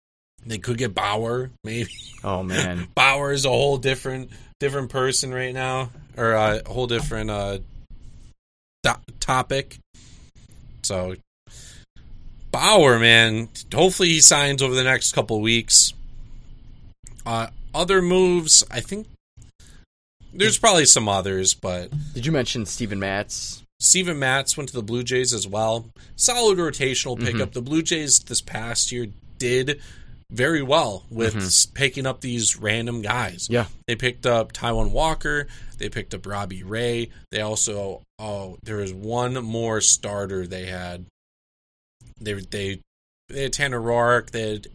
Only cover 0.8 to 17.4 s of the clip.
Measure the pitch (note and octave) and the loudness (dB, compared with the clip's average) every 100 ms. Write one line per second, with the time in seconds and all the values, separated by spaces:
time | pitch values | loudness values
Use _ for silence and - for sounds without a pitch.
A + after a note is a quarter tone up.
0.8 | B2 F#2+ G2+ G#2+ A2+ B2 B2+ - A2 A#2 | -4 -2 -2 0 -2 -4 -6 -10 -8 -6
1.8 | A2 - - - G2 F#2 F#2 F#2+ F#2 F2 | -6 -10 -18 -10 -4 -4 -2 -2 -2 -4
2.8 | F2 - C3+ C#3 C#3 C#3 C3+ B2 C#3+ C3+ | -4 2 2 2 0 0 2 2 2 2
3.8 | C3 C3 C3+ C3 B2 - - - C#3 C#3 | 0 -2 -4 -8 -10 -18 -20 -4 -4 -2
4.8 | A#2+ C3 C3 C3+ C3 B2+ B2+ B2+ C3 C3 | -4 0 0 0 -2 -4 -6 -4 -2 -2
5.8 | B2 - - - A2+ A2 G#2+ G#2+ - A2+ | -4 -10 -12 -2 2 4 4 0 -4 -4
6.8 | B2 A#2 - A2 G#2+ G#2 G2+ G2 - - | -2 -2 -2 -4 -4 -4 -4 -6 -10 -18
7.8 | - - - - - _ _ _ _ _ | -18 -20 -20 -20 -20 _ _ _ _ _
8.8 | B2 - - - - C3 - C3+ - - | -4 -4 -8 -8 -2 -2 -2 -4 -6 -14
9.8 | _ - - - - - - - - - | _ -20 -20 -20 -20 -20 -20 -20 -20 -10
10.8 | - F#2 F#2 F#2 _ _ - - - - | -6 -4 -4 -8 _ _ -20 -20 -20 -20
11.8 | - - - - - - - B2 F3 G#3 | -20 -20 -18 -16 -16 -16 -6 2 6 8
12.8 | C#3+ A#2 A#2 A2+ A2+ A2 A#2 - - B2 | 10 8 10 10 8 2 -4 -10 -2 4
13.8 | F#3 F#3 F3 D#3+ - D3 C#3+ C3+ C3+ B2+ | 4 4 2 8 8 8 4 2 2 2
14.8 | B2+ B2+ - - A2+ G#2+ A2 A#2 - - | 2 2 2 0 0 2 2 2 6 6
15.8 | - - - - - - - - - - | 6 0 -14 -14 -16 -16 -18 -20 -20 -20
16.8 | - - - - A#2 A2+ | -20 -20 -20 -12 -6 -4